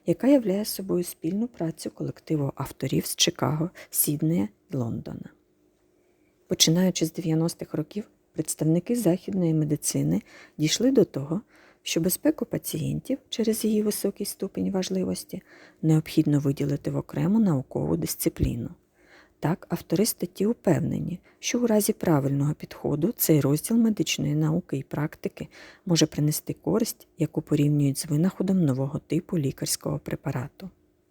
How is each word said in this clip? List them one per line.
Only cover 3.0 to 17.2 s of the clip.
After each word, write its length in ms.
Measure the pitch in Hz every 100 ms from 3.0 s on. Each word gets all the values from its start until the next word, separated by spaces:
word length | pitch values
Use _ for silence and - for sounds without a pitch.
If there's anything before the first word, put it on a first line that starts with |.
| -
з 100 | -
Чикаго, 540 | - - 131 151 170 - -
Сіднея 580 | - - 147 156 180 208 _ -
і 40 | 139
Лондона. 520 | 117 110 - - - _ _ _ _ _ _ _ _ _ _ _ -
Починаючи 580 | - - 165 185 180 160
з 60 |
дев'яностих 600 | - 165 160 165 - -
років, 300 | - 151 208 - _ _
представники 640 | - - - 156 170 - 240
західної 580 | 196 185 - 196 170
медицини 680 | 156 151 147 - 139 147 185 - - - -
дійшли 320 | 156 - 247
до 140 | 269
того, 360 | 180 139 139 170 - - - _
що 180 | - 170
безпеку 440 | 175 - 294 -
пацієнтів 760 | 233 160 - 160 139 151 - 269 -
через 360 | - 220 220
її 180 | 214 214
високий 440 | 214 - 202 - 202
ступінь 440 | - 190 - 185
важливості 720 | 190 185 185 185 180 - 185 _ - - -
необхідно 580 | 160 156 - - 151 147
виділити 500 | 143 139 143 143 -
в 60 | 143
окрему 440 | - 139